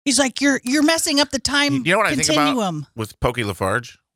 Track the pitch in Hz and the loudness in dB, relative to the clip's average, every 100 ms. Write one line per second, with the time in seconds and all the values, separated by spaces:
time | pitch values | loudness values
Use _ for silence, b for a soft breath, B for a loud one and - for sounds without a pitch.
0 | 285 247 269 - 277 262 240 294 294 330 | -2 0 0 0 0 0 0 2 2 2
1 | 339 277 294 269 247 285 285 277 190 196 | 0 0 0 -2 -2 0 0 0 2 2
2 | 190 147 151 156 147 247 190 156 139 113 | 2 0 0 2 2 0 -2 -4 -8 -8
3 | 107 - 127 120 104 92 95 110 120 - | -10 -2 -2 0 -2 -2 0 -2 -4 -16
4 | _ | _